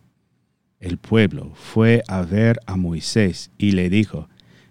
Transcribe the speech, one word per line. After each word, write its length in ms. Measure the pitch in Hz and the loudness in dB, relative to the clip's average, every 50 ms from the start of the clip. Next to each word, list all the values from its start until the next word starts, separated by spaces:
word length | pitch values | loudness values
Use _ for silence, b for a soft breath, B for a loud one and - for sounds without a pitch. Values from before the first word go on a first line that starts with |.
| _ _ _ _ _ _ _ _ _ _ _ _ _ _ _ - | _ _ _ _ _ _ _ _ _ _ _ _ _ _ _ -12
El 160 | - 87 85 | -8 -8 -8
pueblo 560 | - - - 110 110 104 82 73 69 67 73 76 | -8 -4 0 2 4 4 2 0 -6 -12 -14 -18
fue 480 | - - - - 110 113 113 117 117 - - | -20 -14 -4 0 2 4 4 4 2 0 -2
a 140 | 95 95 | -4 -4
ver 360 | 87 82 98 107 113 117 117 - - | -4 -2 0 2 2 2 2 0 -4
a 100 | - 95 | -6 -4
Moisés 760 | 92 90 85 85 78 - - - 113 104 90 80 - - - _ | -4 -2 -2 -4 -6 -6 -2 0 2 2 2 0 -4 -12 -16 _
y 140 | - 104 101 | -2 0 0
le 160 | 98 92 90 90 | 2 2 2 2
dijo: 400 | 95 107 107 - - 80 80 b b b b b b b b b | 2 0 0 0 -4 -12 -12 b b b b b b b b b